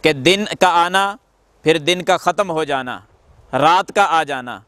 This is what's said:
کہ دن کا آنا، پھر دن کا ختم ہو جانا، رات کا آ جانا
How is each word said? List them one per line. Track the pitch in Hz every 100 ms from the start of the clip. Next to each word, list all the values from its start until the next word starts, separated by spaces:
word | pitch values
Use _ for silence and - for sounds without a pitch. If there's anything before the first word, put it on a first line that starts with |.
کہ | 160
دن | 143 135 196 214 160
کا | 185 170 170
آنا، | 190 196 208 _ _ _ _
پھر | 151 160
دن | 147 180
کا | 175 175
ختم | - 175 196
ہو | 160
جانا، | 156 139 127 107 - _ _ _ _
رات | 131 147 180 196 -
کا | 196
آ | 160
جانا | 151 139 123 104